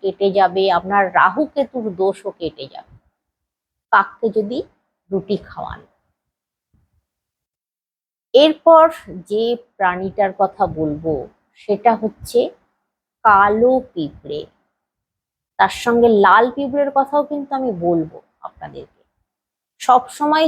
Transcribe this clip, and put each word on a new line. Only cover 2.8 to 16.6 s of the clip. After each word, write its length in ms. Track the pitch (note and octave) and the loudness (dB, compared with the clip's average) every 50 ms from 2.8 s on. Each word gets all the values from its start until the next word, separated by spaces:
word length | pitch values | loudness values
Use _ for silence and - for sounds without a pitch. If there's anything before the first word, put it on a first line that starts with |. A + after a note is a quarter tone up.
| - _ - _ _ _ _ _ _ _ _ _ _ _ _ _ _ _ _ _ _ _ | -20 _ -20 _ _ _ _ _ _ _ _ _ _ _ _ _ _ _ _ _ _ _
কাককে 360 | A3+ G3+ - - - _ A#3 A3 G3+ | 0 0 0 0 -6 _ -6 -2 -2
যদি 200 | A3 G3+ G#3 B3 D4+ G4+ - _ _ _ _ _ _ _ _ | -2 -4 -2 -6 -8 -8 -10 _ _ _ _ _ _ _ _
রুটি 260 | F#3+ F#3 F3+ - G#3 E3+ - - | -8 -8 -4 -6 -6 -6 -6 -14
খাওয়ান। 300 | - - C2 A1 A1 G#1+ - _ _ _ _ _ _ _ _ _ _ _ _ _ _ _ _ _ _ _ _ _ _ _ _ _ _ _ _ _ _ _ _ _ _ _ _ _ _ _ _ _ _ _ _ _ _ _ _ _ - | -14 -14 -14 -14 -14 -16 -20 _ _ _ _ _ _ _ _ _ _ _ _ _ _ _ _ _ _ _ _ _ _ _ _ _ _ _ _ _ _ _ _ _ _ _ _ _ _ _ _ _ _ _ _ _ _ _ _ _ 4
এরপর 520 | C4 D4 D#4 D#4 - _ E4 E4 D#4+ D#4+ D#4+ D#4+ - - G#3 F3 F#3 F3 - | 4 4 4 2 2 _ 6 6 8 6 4 2 -6 -16 -18 -18 -18 -10 -6
যে 140 | G#3 G#3+ A3+ A#3+ A#3+ A#3+ - _ _ | -4 -4 -2 -2 -4 -6 -8 _ _
প্রাণীটার 560 | - G3 F3+ F3+ F#3 F#3+ F#3+ - G#3 G3+ F#3+ F#3 - | -4 -4 -4 -2 -4 -8 -8 -4 -2 -4 -4 -2 -2
কথা 220 | G3 F#3+ - - G3 E3+ D#3+ D#3 | -4 -4 -2 -4 -4 -4 -2 -4
বলবো, 340 | D#3+ D3+ D3 D#3 D#3+ D#3+ D3+ C3 - - _ _ _ _ _ _ | -4 -4 -6 -6 -6 -6 -6 -6 -8 -12 _ _ _ _ _ _
সেটা 320 | - - G#3 G3+ - A#3 A3 A3 | -6 -4 -4 0 0 0 0 0
হচ্ছে 380 | A3 G#3 - _ - - - A#3+ B3+ E4+ - _ _ _ _ _ _ _ _ _ _ _ _ _ - | -4 -8 -10 _ -16 -4 -2 -2 -2 -2 -8 _ _ _ _ _ _ _ _ _ _ _ _ _ 2
কালো 480 | A3 G3+ G3 G3+ G#3 G#3 A3 A#3+ B3+ C4 B3+ B3+ - | 2 4 4 4 2 2 2 2 2 2 0 -4 -8
পিঁপড়ে। 500 | _ F3 D3+ C#3+ - - - - C#3+ D3+ - - _ _ _ _ _ _ _ _ _ _ _ _ _ _ _ _ _ _ _ _ _ - | _ -10 -10 -10 -12 -16 -16 -14 -12 -12 -14 -16 _ _ _ _ _ _ _ _ _ _ _ _ _ _ _ _ _ _ _ _ _ -2
তার 140 | F#3+ F#3+ - - - | -2 -2 -2 -4 -2
সঙ্গে 240 | A#3+ A#3 A#3 A#3+ A#3 A3 G3+ G3+ | 0 2 4 4 4 4 6 6
লাল 200 | F#3 F#3+ A3 A#3+ B3+ B3 | 6 6 6 4 2 -2
পিঁপড়ের 360 | C#4+ | -6